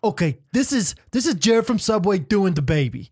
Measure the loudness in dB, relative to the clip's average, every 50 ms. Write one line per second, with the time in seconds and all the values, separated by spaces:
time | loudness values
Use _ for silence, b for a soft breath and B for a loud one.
0 | -2 -4 -2 0 -2 -2 -2 -6 _ _ -2 -2 0 0 0 0 0 -2 -4 b
1 | b b -4 -2 0 0 -2 0 2 2 2 2 2 0 -2 -2 0 0 0 2
2 | 2 0 0 0 0 0 0 2 2 2 0 0 0 0 0 0 0 -2 -4 -8
3 | -14 -14